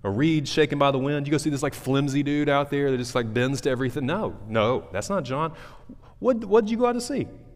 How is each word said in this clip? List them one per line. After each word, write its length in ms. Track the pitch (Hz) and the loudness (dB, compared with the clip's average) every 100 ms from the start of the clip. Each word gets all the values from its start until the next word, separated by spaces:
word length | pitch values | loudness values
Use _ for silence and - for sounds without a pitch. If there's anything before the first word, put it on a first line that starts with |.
A 60 | 101 | -2
reed 380 | 101 156 160 139 | 2 2 2 0
shaken 300 | - 151 147 | 0 2 4
by 120 | 139 | 2
the 80 | 135 | 2
wind?" 280 | 135 147 143 | 0 -2 0
You 40 | |
go 80 | 151 | 0
see 120 | 151 | 0
this, 120 | 139 | -2
like, 120 | 143 | -2
flimsy 480 | - - 135 143 135 | -4 0 2 2 0
dude 260 | 143 147 147 | 0 0 2
out 220 | 143 143 | 2 2
there 200 | 143 139 | 0 0
that 60 | 127 | 0
just, 180 | 120 | 0
like, 180 | 127 113 | -2 0
bends 280 | 110 123 139 | 0 0 0
to 100 | 143 | -2
everything? 360 | 123 131 147 131 | 0 -2 -2 -2
No, 300 | 185 190 87 110 | -2 -4 -6 -2
no, 400 | 110 107 127 - | 2 2 2 -2
that's 160 | 92 - | -6 -2
not 160 | 196 | -4
John. 280 | 127 131 160 156 - - - - - - | -2 -4 -4 -6 -18 -20 -20 -20 -20 -4
"What, 260 | 214 240 | 0 0
what'd 260 | 220 214 214 | 4 2 4
you 80 | 226 | 0
go 80 | 247 | 0
out 80 | |
to 60 | 240 | 0
see? 280 | - 277 120 - - | -4 -4 -4 -8 -20